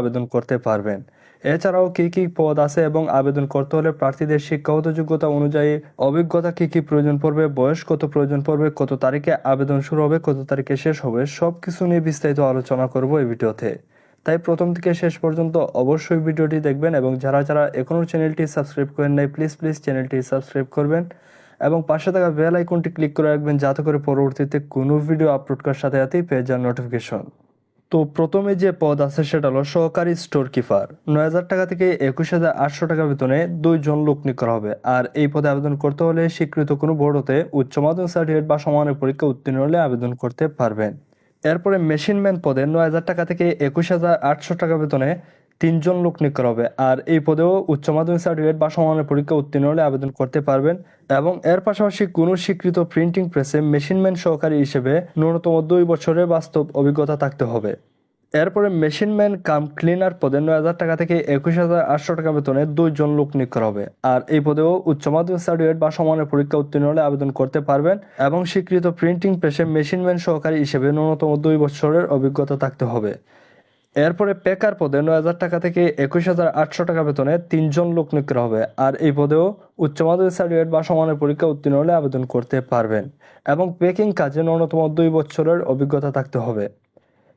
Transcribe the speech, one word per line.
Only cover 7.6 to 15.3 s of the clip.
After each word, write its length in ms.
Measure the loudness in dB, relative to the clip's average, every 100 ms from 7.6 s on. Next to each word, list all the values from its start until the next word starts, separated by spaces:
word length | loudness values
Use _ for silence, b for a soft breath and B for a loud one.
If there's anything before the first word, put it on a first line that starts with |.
| 0 0 -2
কত 120 | -2 0
প্রয়োজন 280 | 0 0 0 0
পড়বে, 220 | 0 0 0
কত 100 | -2 0
তারিখে 280 | 0 0 -2 -2 0
আবেদন 260 | 0 2 0 0
শুরু 140 | 0
হবে, 120 | 2 2 0
কত 120 | -2 -2
তারিখে 240 | -4 -2 -2
শেষ 120 | 0 -2
হবে, 160 | -2 -2 -4 -2
সব 140 | -2 -2
কিছু 160 | -10 -4 0
নিয়ে 140 | 2 0
বিস্তারিত 300 | -2 -2 2 0
আলোচনা 340 | 0 -2 -2 0
করব 160 | -2 0 0
এই 40 | 0
ভিডিওতে। 400 | 0 -2 -2 -6 -6 b b b b -2
তাই 120 | -2 0
প্রথম 220 | 0 0 0
থেকে 140 | -2 0
শেষ 120 | -2 -2
পর্যন্ত 320 | -2